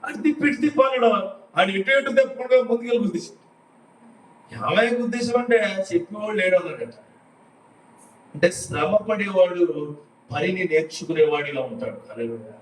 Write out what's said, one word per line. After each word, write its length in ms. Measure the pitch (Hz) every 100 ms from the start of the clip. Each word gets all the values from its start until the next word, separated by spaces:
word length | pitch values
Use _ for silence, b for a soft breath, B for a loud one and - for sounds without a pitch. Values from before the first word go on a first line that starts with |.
అటు 140 | - 214
తిప్పి 300 | 302 302 294
ఇటు 120 | -
తిప్పు 220 | 302 -
అన్నాడు. 460 | 262 262 226 202 - - - 156
ఆడు 100 | 190
ఇటు 200 | 190 190
ఇటు 200 | 277 277
తిప్పకుండా 460 | 262 269 - 254 254
ముందుకెళ్ళి 360 | 226 233 233 233
గుద్దేశాడు. 460 | 202 175 - - _ _ _ _ _ _ - - - _ _
ఏమయ్య 420 | 117 107 175 233 240
ఉద్దేశం 420 | 240 240 240 240
అంటే 480 | 240 233 208 190 190
చెప్పేవాళ్ళు 420 | 175 - 415 427 427
లేడు 140 | 370 -
అన్నాడట. 400 | - - 480 - - _ _ _ _ _ _ _ _ _ - _ _
అంటే 160 | 147 175
శ్రమ 440 | 185 - 151 - 208
పడేవాడు 1000 | 208 208 202 190 180 175 170 - 147 147 - _ _
పనిని 320 | 139 175 185
నేర్చుకునేవాడిగా 1000 | 175 156 156 - 160 156 151 147 143 139
ఉంటాడు. 380 | 127 113 107 - -
హల్లెలూయా. 460 | 117 117 117 110 107